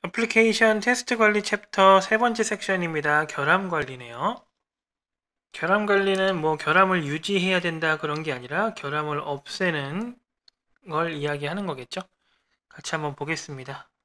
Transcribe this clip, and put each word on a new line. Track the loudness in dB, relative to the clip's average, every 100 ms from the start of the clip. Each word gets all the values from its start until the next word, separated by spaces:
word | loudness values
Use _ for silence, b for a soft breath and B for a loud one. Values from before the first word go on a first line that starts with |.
애플리케이션 | -6 -4 0 4 4 6 4 4
테스트 | 2 -2 0 4
관리 | 4 4
챕터 | -2 -4 -4 4 8 8
세 | 6 2
번째 | 2 0
섹션입니다. | -2 -2 -2 -2 0 -2 2 2 0
결함 | -2 2 2 2
관리네요. | -4 -4 -8 -14 -6 -4 -4 _ _ _ _ _ _ _ _ _ _ _
결함 | -8 0 0 4
관리는 | 2 2 2 2 2
뭐 | 0 0
결함을 | 2 4 4 2 0
유지해야 | -4 -2 0 2 0
된다 | 0 -2 0 0
그런 | -2 -4
게 | -4
아니라 | -6 -6 -2 -2
결함을 | -4 -6 -4 -4 -6
없애는 | -6 -8 -10 -2 -2 -2 -4 -6 -8 -12 _ _ _ _ _ _ -6
걸 | -4 -4
이야기하는 | -4 -4 -4 -6 -6 -6
거겠죠. | -8 -10 -12 -12 _ _ _ _ _ _
같이 | -16 -8 -6
한번 | -6 -6
보겠습니다. | -8 -8 -8 -14 -12 -16 -16 _